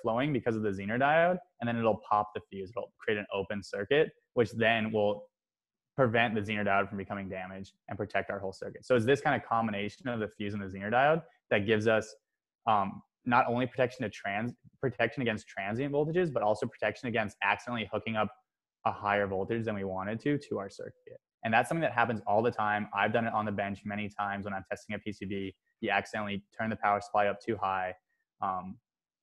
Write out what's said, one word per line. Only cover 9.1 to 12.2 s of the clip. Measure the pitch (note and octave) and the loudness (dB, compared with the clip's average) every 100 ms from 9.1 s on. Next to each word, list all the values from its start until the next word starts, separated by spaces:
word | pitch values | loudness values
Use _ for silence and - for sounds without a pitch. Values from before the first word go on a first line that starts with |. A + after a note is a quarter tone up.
| C#3+ | 4
kind | D3+ A#2+ | 2 0
of | - | 0
combination | A2+ A2+ G2+ G#2 - C3 | 0 0 -2 -4 -6 -6
of | A#2 | -4
the | G#2 | -4
fuse | - G2+ | -6 -6
and | G#2 | -6
the | F#2+ | -8
Zener | F#2+ G2+ | -6 0
diode | A#2+ C#3+ E3 - _ - | 4 4 4 -2 _ 0
that | A2 G2+ | 2 4
gives | G#2+ A2 | 4 6
us, | A2 G#2+ - | 4 2 -8